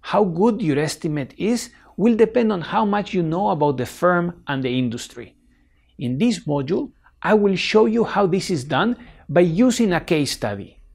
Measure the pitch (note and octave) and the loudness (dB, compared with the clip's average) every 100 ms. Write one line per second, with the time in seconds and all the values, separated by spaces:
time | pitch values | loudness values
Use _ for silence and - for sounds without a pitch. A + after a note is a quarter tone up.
0 | - G3 G3+ E3 A3+ A3+ E3+ C#3 D3+ - | 0 0 0 2 2 2 0 0 -2 -4
1 | E3+ D3+ C3 - G3 A#3+ - - - - | -6 -4 -6 -4 -2 -2 -6 -18 -18 0
2 | G#3+ A3 A3 B3 A3 F#3+ D#3 - G3+ G#3 | 0 4 4 4 0 -2 -2 -2 0 -2
3 | G3+ F#3 D#3+ E3+ G#3 E3+ D3 C3 A#2+ - | -2 -2 -2 -2 -2 0 0 0 -6 0
4 | F3 F3 F3 E3+ - C3+ C3 B2+ B2+ A2+ | 2 2 -2 -8 -6 -4 -2 -2 -2 -4
5 | - - A2 _ _ _ _ _ _ - | -12 -16 -20 _ _ _ _ _ _ -10
6 | B2 C3 A#3 F#3 - C#3+ C3+ G#3+ C#4+ _ | -6 0 0 0 -2 -4 -2 -4 -4 _
7 | _ _ E3 G#3+ G3+ F#3 - G#3+ A3 A3+ | _ _ 0 2 2 0 2 4 4 2
8 | F#3 F#3+ G3 F#3 - E3 C3+ C3+ G#3 A#3+ | 0 0 2 0 -2 -4 -2 0 0 -2
9 | - - - D3 F3+ E3 B3+ A#3 A3 E3+ | -10 -20 0 2 2 4 2 4 0 0
10 | - D#3+ C#3 - A2+ G2+ F#2 - - | 0 0 0 -4 -6 -6 -12 -20 -20